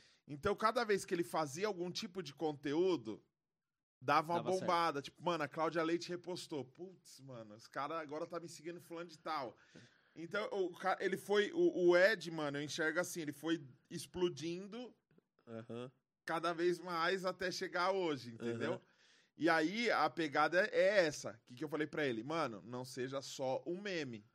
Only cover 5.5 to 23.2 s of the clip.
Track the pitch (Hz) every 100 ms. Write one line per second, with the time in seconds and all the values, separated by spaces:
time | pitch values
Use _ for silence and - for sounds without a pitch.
5.5 | 160 160 165 160 170 170 175 175 175 -
6.5 | 151 131 151 185 160 - - 135 120 110
7.5 | 107 - 147 143 160 147 151 170 175 165
8.5 | - 151 170 - 170 175 156 160 156 120
9.5 | - _ - - _ _ 151 165 202 214
10.5 | 202 180 175 190 - 196 190 - 208 208
11.5 | 170 175 175 175 175 196 220 160 160 147
12.5 | 143 147 175 160 160 180 170 147 143 156
13.5 | 165 135 - - 170 - 175 180 131 165
14.5 | 175 196 226 240 - _ _ _ _ -
15.5 | 113 117 117 123 _ _ _ - 165 165
16.5 | 165 180 170 180 165 170 190 185 180 185
17.5 | 175 180 175 185 190 170 143 120 113 117
18.5 | 117 139 190 _ _ _ _ _ - 156
19.5 | 160 160 214 233 135 151 - 160 147 156
20.5 | 170 208 165 185 208 160 139 117 104 -
21.5 | 127 151 151 151 160 143 113 127 165 139
22.5 | 104 95 123 127 131 131 135